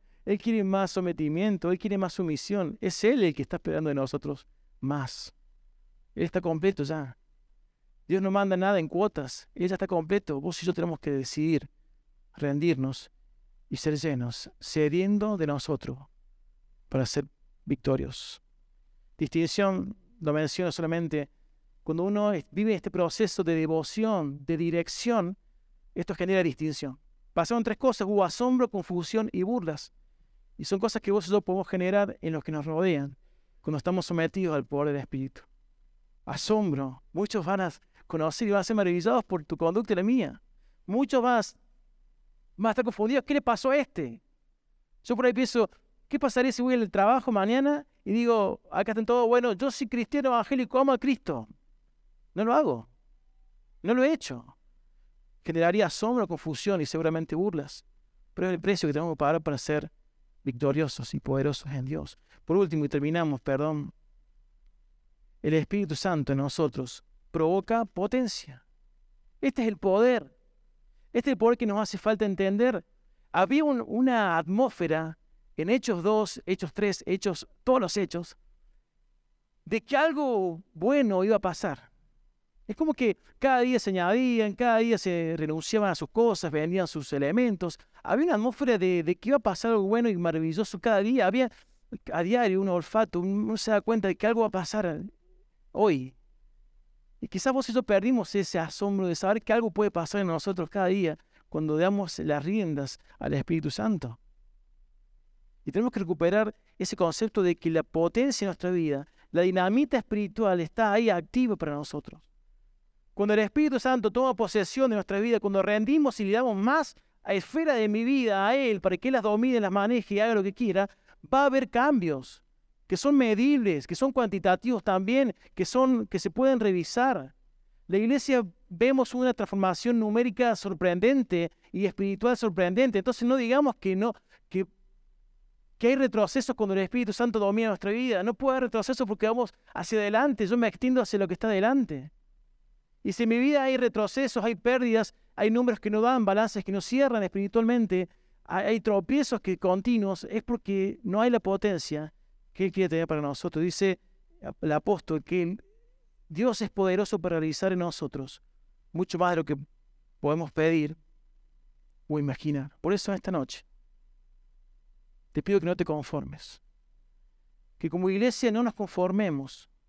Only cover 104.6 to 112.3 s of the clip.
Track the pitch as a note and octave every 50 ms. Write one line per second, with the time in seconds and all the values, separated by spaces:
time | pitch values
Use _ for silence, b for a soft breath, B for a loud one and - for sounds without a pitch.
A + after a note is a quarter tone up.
104.6 | _ _ _ _ - _ _ _ _ _ _ _ _ _ _ _ _ - _ _
105.6 | _ D#3+ - F#3+ A#3 B3+ - G#3 F#3+ E3 F3+ D3 E3+ F3 G3 G#3+ A3 G#3+ - -
106.6 | _ _ _ - F3+ - G#3+ - F#3 E3 D#3+ - A3 G#3+ - G#3 F#3 F3+ E3+ -
107.6 | - E3 D#3+ D#3+ D3+ - - E3 E3+ E3+ - A3+ C4 C#4 A#3 - G3+ G3 E3 -
108.6 | - F3+ F3+ F3 D#3+ D3+ C#3+ C#3 D3 b b b b b - E3 F3+ F#3+ F#3 F#3
109.6 | F3+ F#3+ G#3 C4 D4 - - A#3+ - - A3 G#3 G#3 F3+ - A3+ A3+ G3 F#3 F3
110.6 | E3 D#3 - - A3+ G#3 G3+ A3 A#3 A3 F#3 F3 E3 - - B3 B3+ A#3 G3+ -
111.6 | E3 D3+ C#3+ C#3+ D#3+ - - D3+ - - - D#3 _ _